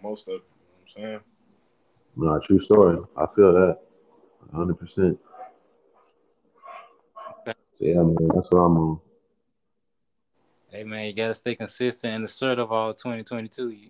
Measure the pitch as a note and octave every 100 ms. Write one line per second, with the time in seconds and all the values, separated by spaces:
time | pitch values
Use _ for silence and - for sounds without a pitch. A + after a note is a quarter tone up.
0 | G2+ G#2+ - F#2 - _ _ _ _ G#2
1 | G#2+ G#2+ - _ _ _ _ _ _ _
2 | _ - D#2+ D#2 - F#2+ - G#2 F#2 E2
3 | - C2 D#2 - G2 F2 F#2 E2 - _
4 | _ _ _ _ - D#2 F2 E2+ F2 -
5 | F2+ D#2 _ - - _ _ _ _ _
6 | _ _ _ _ _ _ - - - _
7 | _ - - - - - _ _ D2+ F2
8 | E2 E2 E2 F2 F2 F2+ F2 E2 D#2+ D#2+
9 | - _ _ _ _ _ _ _ _ _
10 | _ _ _ _ _ _ _ G2+ G#2+ G#2+
11 | G#2+ G2+ A2+ - A#2+ A#2 A2 - B2 A#2+
12 | A#2 A2 G#2+ - C3+ B2 A2+ A2+ A2 G#2+
13 | B2+ A#2 A2 A#2+ A2 - B2 G#2 G#2